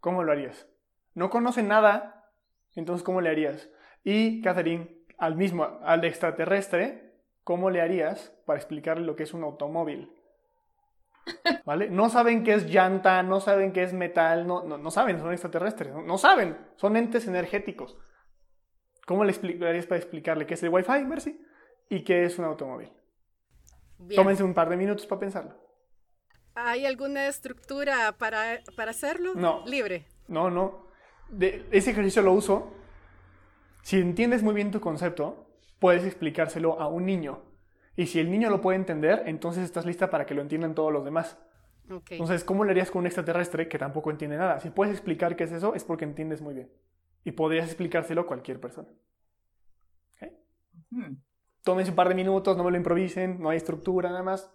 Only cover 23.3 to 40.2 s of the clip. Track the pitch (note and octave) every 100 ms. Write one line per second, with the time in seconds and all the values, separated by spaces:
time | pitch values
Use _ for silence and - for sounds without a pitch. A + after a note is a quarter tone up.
23.3 | _ _ _ _ _ _ - F3+ G3 G3
24.3 | G3 F#3+ F3+ E3 F3+ G3 G#3 - G3 G3
25.3 | G3 - - _ _ _ _ _ _ _
26.3 | _ _ - A#3+ A#3+ C#4 B3+ C#4 C#4 C#4
27.3 | C#4+ C4 B3 - C#4 C#4+ C4 A3 G#3 A3
28.3 | A3 A3 A#3 - - A3 A3+ C#4+ E4+ F4+
29.3 | F#4 F3 D#3+ A3+ C#4 G#3+ F3+ - _ -
30.3 | D#3+ F3+ F3 F#3+ - - _ _ _ -
31.3 | G#3 F#3 F#3 - G3 F#3+ G#3+ G3 F#3+ F#3+
32.3 | F#3 G#3 G3 - - - - - - -
33.3 | - - _ _ _ - F#3+ F3 F3 A#3
34.3 | B3 G#3+ G#3 G3+ G#3 F#3 D#3 F3+ - D3
35.3 | - - _ _ _ F3+ F3 F#3 F#3 D#3
36.3 | D3+ D#3+ E3 E3 D#3+ D3+ E3 F#3 F#3+ D3+
37.3 | - - - _ _ _ - F3 E3+ E3
38.3 | G3 A3+ G3+ F#3 F#3+ F#3 D#3+ D3+ G#3 -
39.3 | D#3+ E3+ E3+ F3+ E3+ E3+ E3+ D3 D3+